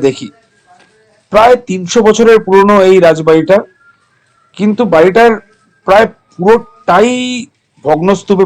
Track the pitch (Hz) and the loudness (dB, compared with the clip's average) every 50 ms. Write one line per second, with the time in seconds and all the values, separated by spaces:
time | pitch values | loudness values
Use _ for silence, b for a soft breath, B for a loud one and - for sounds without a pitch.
0 | 135 135 131 - 123 107 - _ _ _ _ _ _ _ _ _ _ _ _ _ | -2 -2 -4 -6 -10 -18 -20 _ _ _ _ _ _ _ _ _ _ _ _ _
1 | _ _ _ _ _ _ 190 208 220 247 254 247 - - 185 185 180 170 - 233 | _ _ _ _ _ _ -2 0 2 2 2 0 -2 -4 -10 -8 -8 -4 -2 0
2 | 214 214 208 220 233 226 226 220 - - 185 196 196 208 208 202 190 185 190 190 | 0 0 0 2 2 2 2 2 0 0 0 2 2 2 2 2 2 2 2 4
3 | 175 165 160 156 160 160 160 160 160 160 190 208 233 - _ _ _ _ _ _ | 2 2 0 0 0 0 0 0 0 0 0 -2 -2 -6 _ _ _ _ _ _
4 | _ _ _ _ _ _ _ _ _ _ _ - 190 208 208 208 247 196 165 156 | _ _ _ _ _ _ _ _ _ _ _ -6 -4 -4 -2 -2 -4 -2 0 0
5 | 165 190 185 226 233 233 220 208 - _ _ _ _ _ _ _ _ - 190 208 | 2 2 2 2 2 2 0 -2 -8 _ _ _ _ _ _ _ _ 0 0 0
6 | 226 220 - _ _ _ _ - 170 202 226 233 233 - _ _ _ - 175 185 | 0 0 -4 _ _ _ _ -4 0 0 0 0 -2 -6 _ _ _ -2 0 0
7 | 214 240 247 247 254 254 247 247 233 - _ _ _ _ _ _ - 147 156 156 | 0 0 -2 -4 -6 -8 -8 -10 -12 -14 _ _ _ _ _ _ -6 -4 -4 -2
8 | 165 190 202 185 - - 202 185 196 | -2 -2 -4 -4 -4 -4 -2 -2 -2